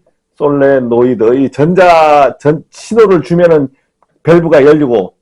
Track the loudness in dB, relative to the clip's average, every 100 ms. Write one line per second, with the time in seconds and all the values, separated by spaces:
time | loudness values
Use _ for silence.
0 | _ _ _ _ -4 -2 0 0 -2 -2
1 | -2 0 -2 -2 -4 -2 -2 2 2 2
2 | 2 2 0 -2 -4 -4 -8 -20 -6 0
3 | 2 0 -2 -2 0 0 -2 -10 _ _
4 | _ _ 0 0 2 2 2 2 0 -4
5 | -4 -10